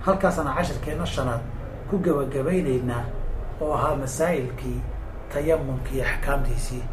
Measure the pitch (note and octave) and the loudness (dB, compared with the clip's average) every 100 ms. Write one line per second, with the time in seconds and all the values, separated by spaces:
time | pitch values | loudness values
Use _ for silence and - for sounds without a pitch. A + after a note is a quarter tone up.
0 | - F#3+ F#3 F3 D3 D3 F3 C3+ - E3 | 2 4 4 2 0 0 0 -2 -4 -2
1 | E3+ - C3 A#2+ - - - - - G3 | -2 0 0 0 -4 -8 -8 -10 -2 0
2 | F3 C#3+ C3 C3+ C3+ F#3 D3 B2+ B2 A#2+ | 4 2 2 0 2 2 4 2 2 -2
3 | A#2 - - - - - D3+ D3 D3 C#3+ | -2 -2 -2 -2 -4 -4 0 2 2 0
4 | C3 - E3 D#3+ B2 - B2+ A#2+ - - | -2 0 2 2 0 -4 -4 -4 -4 -6
5 | - - - C#3+ D3+ D#3+ C3+ C3 B2+ C3+ | -6 -8 -6 -2 2 2 2 -2 -2 0
6 | B2 - - C#3+ - B2 - B2 A2+ | 0 0 2 2 4 2 0 -4 -6